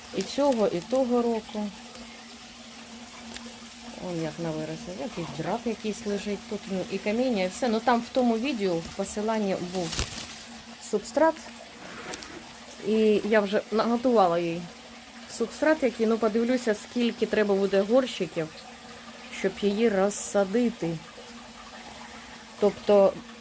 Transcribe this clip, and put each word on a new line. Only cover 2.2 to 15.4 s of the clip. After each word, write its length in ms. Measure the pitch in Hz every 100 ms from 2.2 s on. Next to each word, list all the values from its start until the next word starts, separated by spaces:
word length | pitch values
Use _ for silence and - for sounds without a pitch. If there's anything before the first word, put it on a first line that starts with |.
| - - - - - - 233 226 233 - 233 233 233 226 - 240 233 - 185
Он 160 | 165
як 100 | 160 151
на 120 | 165
виразі, 500 | 156 156 160 - 196
якийсь 360 | 269 - 156 143
драп 240 | 160 226 240
якийсь 400 | 208 214 202 208
лежить. 340 | 202 208 196 -
Тут, 100 | 202 -
ну, 100 | 190 -
і 60 | 190
каміння, 460 | 208 226 254 208
і 40 | 185
все. 200 | - 254
Ну, 120 | 220
там 200 | 226 240
в 140 | 240
тому 240 | 262 240 226
відео, 380 | 277 233 196 165
в 200 | 165 -
посиланні 600 | 196 208 214 220 202 180 175
був 160 | 185 165 - - - - - - - - - -
субстрат. 440 | 208 - 277 320 320 - - - - - - - - - - - - - - 196
І 340 | 220 214 208 208
я 100 | 220
вже 220 | 202 208 -
наготувала 680 | 214 220 233 254 226 185 170
їй 220 | 170 170 170 - - - - - -
субстрат, 460 | -